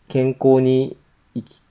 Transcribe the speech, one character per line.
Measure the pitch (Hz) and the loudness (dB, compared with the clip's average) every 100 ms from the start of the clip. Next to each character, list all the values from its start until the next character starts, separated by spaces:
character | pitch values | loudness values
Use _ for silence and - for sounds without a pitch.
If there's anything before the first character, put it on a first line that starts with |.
| - | -8
健 | 139 131 131 | -4 -4 0
康 | 135 131 | 2 2
に | 131 131 135 - _ _ _ 123 | 2 0 -2 -8 _ _ _ -14
生 | |
き | - - _ | -14 -20 _